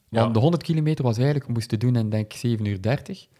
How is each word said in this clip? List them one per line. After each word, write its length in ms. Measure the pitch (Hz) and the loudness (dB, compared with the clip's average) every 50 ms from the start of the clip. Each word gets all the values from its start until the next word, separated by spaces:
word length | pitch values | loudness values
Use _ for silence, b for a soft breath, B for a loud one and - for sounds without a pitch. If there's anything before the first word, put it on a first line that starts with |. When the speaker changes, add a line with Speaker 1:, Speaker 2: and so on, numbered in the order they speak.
| _ _ | _ _
Speaker 1:
Want 180 | - 110 113 | 0 2 2
Speaker 2:
Ja. 60 | 117 113 | 4 4
Speaker 1:
de 60 | 110 | 4
honderd 240 | 120 170 175 147 - | 4 4 2 0 0
kilometer 400 | - 160 160 151 151 156 - 131 | -2 0 0 0 0 0 0 0
was 120 | 120 107 | 0 0
eigenlijk, 280 | 113 127 143 147 143 - | 2 2 0 0 -2 -2
we 60 | - 120 | -4 -4
moesten 260 | 117 107 - 113 101 | -4 -4 -2 -2 0
doen 160 | 117 127 123 | 0 2 2
in, 140 | 117 110 107 | 2 0 0
denk 160 | 110 107 104 - - | 0 -2 -2 -4 -6
ik, 40 | - | -4
zeven 260 | - 120 117 107 107 | -2 -2 0 0 0
uur 160 | 104 101 92 | -2 -2 -2
dertig. 460 | 95 110 139 143 - - 196 - - _ _ _ | -2 -2 -2 -2 -4 -8 -14 -14 -16 _ _ _